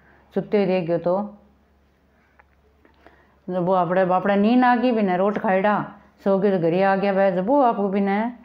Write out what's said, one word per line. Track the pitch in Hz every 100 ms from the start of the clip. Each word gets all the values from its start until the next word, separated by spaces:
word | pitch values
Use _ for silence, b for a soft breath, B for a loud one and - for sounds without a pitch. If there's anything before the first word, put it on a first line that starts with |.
| b b b
सुते | - 202 214
ही | 190
रह | 185 165
गयो। | 170
तो | 170 185 208 - _ _ _ _ _ _ _ _ _ _ _ _ _ _ _ b b b b b -
जब | 185
वो | 175
अपने | 185 170 180 185
बापड़े | 185 196 202
नींद | 202 247
आ | 247 247
गई | 254
बिना | 220 202 180
रोट | 202 202
खाईड़ा | 220 190 202 202 - - B _
सो | 202 196
गयो, | 208
तो | 190
घरे | 165 175
आ | 196 190
गया | 202
वह, | 190 196
जब | 185 185
वो | 285
आपको | 247 220 202
बिना | 202 196 202 226 247